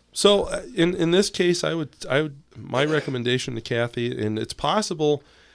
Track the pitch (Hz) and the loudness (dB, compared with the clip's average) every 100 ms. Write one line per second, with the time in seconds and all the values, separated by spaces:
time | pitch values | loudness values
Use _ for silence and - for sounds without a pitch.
0 | _ - 196 202 - - - 214 170 185 | _ 2 4 4 2 -4 -6 0 2 2
1 | 165 180 202 - 175 175 151 165 143 - | 2 4 2 2 0 2 0 -2 -6 -10
2 | - 135 156 143 _ - - 123 151 156 | -2 0 0 -6 _ -18 -4 0 2 0
3 | 143 127 120 127 - 113 - 120 120 120 | -2 -4 0 0 -2 -8 -4 -2 -2 -2
4 | 120 - 107 110 113 - 151 202 208 160 | -4 -2 -2 -2 -6 -4 0 0 -2 0
5 | 147 143 - - - | 0 0 -4 -20 -20